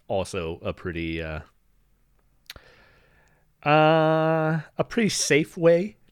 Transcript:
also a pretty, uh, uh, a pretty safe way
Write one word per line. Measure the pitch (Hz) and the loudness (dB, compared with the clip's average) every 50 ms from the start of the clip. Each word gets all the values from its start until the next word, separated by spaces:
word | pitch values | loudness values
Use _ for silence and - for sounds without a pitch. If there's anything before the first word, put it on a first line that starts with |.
| _ - | _ -6
also | 113 98 90 - - 95 82 80 85 85 101 | -4 -4 -4 -4 -6 -8 -8 -8 -8 -8 -10
a | 101 82 | -10 -10
pretty, | - - 92 82 85 82 80 80 80 | -8 -10 -10 -8 -6 -6 -6 -6 -6
uh, | 82 78 78 78 - - _ _ _ _ _ _ _ _ _ _ _ _ _ _ _ _ _ _ _ - - - - - _ _ _ _ _ _ _ _ _ _ _ _ _ _ _ _ _ _ - | -8 -8 -10 -10 -12 -16 _ _ _ _ _ _ _ _ _ _ _ _ _ _ _ _ _ _ _ -20 -20 -20 -20 -20 _ _ _ _ _ _ _ _ _ _ _ _ _ _ _ _ _ _ 0
uh, | 147 147 156 156 156 160 160 156 156 160 160 160 160 160 160 160 156 160 156 147 - _ - | 2 4 4 4 4 4 4 2 2 2 0 0 0 0 0 0 0 -2 -2 -4 -6 _ -6
a | 165 - | -6 -4
pretty | - 233 226 190 | -2 0 0 0
safe | - - - - 147 143 170 - - 185 | 0 -2 0 2 2 2 0 -2 -4 2
way | 165 165 170 170 190 214 - _ _ _ | 4 4 4 4 2 -2 -8 _ _ _